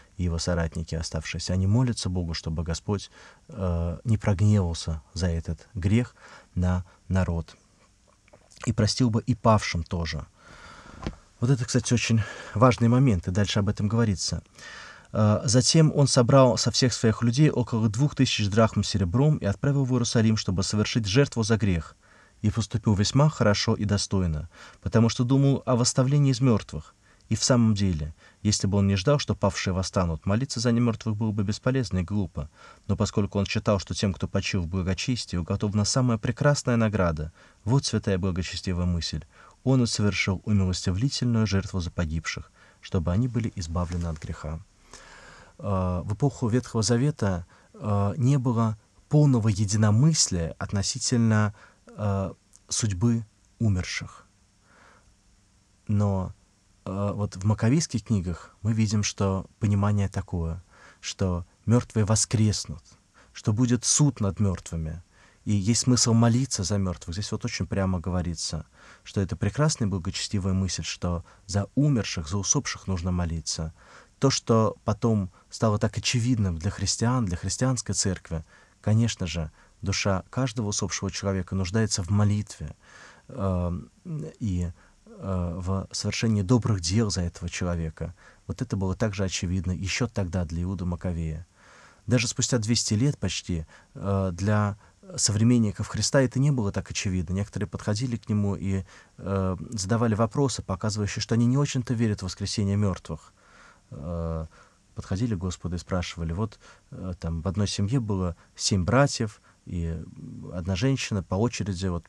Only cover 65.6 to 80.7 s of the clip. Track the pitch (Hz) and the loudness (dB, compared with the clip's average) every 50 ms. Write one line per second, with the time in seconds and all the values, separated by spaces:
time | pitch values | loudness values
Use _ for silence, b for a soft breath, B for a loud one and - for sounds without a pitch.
65.6 | 92 110 117 - - 127 123 113 - 120 113 113 117 117 113 123 135 - - - | 2 2 0 2 2 2 2 4 4 4 6 6 6 6 4 2 0 -2 -2 -4
66.6 | 92 - 101 101 98 92 82 - - 87 82 101 104 - 110 - - 117 - - | -2 -2 0 0 0 -2 -4 -6 -8 -10 -8 -8 -6 -6 -6 -6 -6 -6 -6 -6
67.6 | 95 - - 98 95 95 92 87 80 92 87 90 82 87 82 - - - 85 78 | -4 -2 0 0 0 0 0 -2 -2 -2 -2 -2 -2 -2 -4 -6 -6 -6 -6 -8
68.6 | - - B B B B B B B - - 104 98 87 85 - - 101 - 139 | -10 -12 B B B B B B B -6 -2 -2 -2 -2 -2 -2 -2 -2 0 0
69.6 | 151 160 - - 117 95 95 90 85 95 - - - - - 101 90 98 92 95 | 0 0 0 0 -2 -2 -2 -2 -4 -4 -6 -6 -6 -4 -4 -2 0 0 0 0
70.6 | 95 90 - - 82 - - - - 87 87 85 b b b b b - 92 101 | 0 -2 -4 -6 -6 -8 -8 -6 -4 -4 -4 -4 b b b b b -4 -2 -2
71.6 | 98 - _ 127 147 151 139 110 95 - - 90 80 - 104 101 95 - - 143 | -2 0 _ 2 2 2 2 0 0 -2 -6 -8 -6 -4 -4 -4 -2 0 0 -2
72.6 | - - - - - 98 95 85 85 92 90 87 87 80 82 80 - - - - | -2 -4 -8 -8 -6 -4 -4 -2 -2 -2 0 0 -2 -2 -4 -6 -6 -6 -6 -6
73.6 | 80 80 B B B B B B B B B _ - 135 - - - - 117 110 | -8 -8 B B B B B B B B B _ 0 0 0 0 0 2 4 4
74.6 | 110 101 - - _ - 107 - - 117 110 104 95 92 b b b b - - | 4 2 0 -2 _ -4 -2 0 0 2 2 2 0 -2 b b b b -4 -2
75.6 | 127 110 104 104 - 110 - 110 - - - 120 113 127 127 110 101 92 82 78 | 0 2 2 2 0 -2 -2 -4 -4 -2 0 0 0 2 2 2 0 0 -2 -2
76.6 | 85 101 - - 98 92 - - 113 120 127 127 113 90 87 - - 95 - - | -4 -6 -4 -2 -4 -4 -2 0 0 0 0 0 0 -2 -4 -4 -4 -6 -4 -2
77.6 | 127 131 127 113 - - 101 - - 98 90 - - - 85 80 78 b b b | 0 0 0 -2 -4 -4 -4 -2 -2 -2 -4 -4 -6 -8 -8 -8 -8 b b b
78.6 | b b b b - 104 110 113 117 110 - - 95 82 80 85 80 78 b b | b b b b 0 2 2 4 2 0 -2 -4 -6 -6 -4 -6 -6 -6 b b
79.6 | b b b b - 98 95 - - 104 95 90 - - - 123 135 127 - 123 | b b b b -4 -4 -2 0 0 0 0 0 -4 -6 -4 -4 -4 -2 -2 -4
80.6 | 107 104 | -4 -4